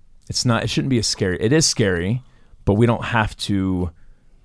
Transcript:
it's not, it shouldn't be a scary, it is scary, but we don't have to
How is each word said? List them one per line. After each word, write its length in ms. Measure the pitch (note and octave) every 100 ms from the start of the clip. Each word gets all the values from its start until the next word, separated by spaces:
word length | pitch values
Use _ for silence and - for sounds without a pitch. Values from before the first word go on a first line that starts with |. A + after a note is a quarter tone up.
| - - -
it's 160 | - B2+
not, 180 | A2+
it 60 | -
shouldn't 220 | E3 C#3
be 80 | B2
a 40 |
scary, 340 | - - G2 F2
it 100 | A2
is 140 | D#3 -
scary, 560 | - G2+ F2 F#2 B2 - - - - -
but 100 | G2+
we 100 | A#2
don't 180 | A2 -
have 300 | A#2 G#2 -
to 520 | - G2+ F#2+ F2+ F2 - - - _ -